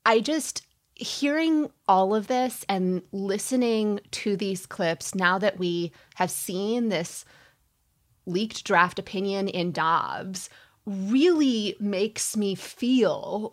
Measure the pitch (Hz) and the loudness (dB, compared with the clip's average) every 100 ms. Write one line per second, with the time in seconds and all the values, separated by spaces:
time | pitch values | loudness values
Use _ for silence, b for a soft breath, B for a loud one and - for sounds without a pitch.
0 | 226 226 226 311 - - _ _ _ - | 4 4 2 -2 -2 -10 _ _ _ -14
1 | - - 285 302 320 311 302 _ - 190 | -10 -2 0 2 2 2 0 _ 4 4
2 | 190 214 202 254 254 - - 196 185 180 | 6 2 0 0 0 -4 -4 0 0 0
3 | - 202 196 208 - 262 240 220 214 202 | -4 -6 -2 -2 0 0 2 2 0 -2
4 | - - 214 196 202 185 - - 170 165 | -6 -6 -2 -2 -2 -4 -8 -4 -2 -2
5 | - 190 180 185 202 180 180 175 170 b | -4 0 2 2 0 0 -2 -2 -4 b
6 | b - 185 - - 185 208 240 226 165 | b -4 -4 -4 -6 -4 -2 0 0 0
7 | 165 - - b b b _ _ _ _ | -4 -10 -18 b b b _ _ _ _
8 | _ _ - 175 220 - - 180 175 - | _ _ -6 -4 -4 -6 2 4 4 0
9 | 180 190 196 196 202 180 175 165 160 165 | -6 -4 -2 -2 -2 -2 -2 0 0 0
10 | 67 - 190 185 - b b b - 196 | 0 -6 -8 -10 -12 b b b -8 -6
11 | 196 262 349 320 269 226 208 - 202 185 | 0 4 4 4 4 2 -2 -4 -2 0
12 | 214 - - 220 202 185 - - 240 262 | -2 -2 -4 -2 -2 -2 -8 -4 2 4
13 | 190 143 - 208 214 | 4 2 -4 -6 -8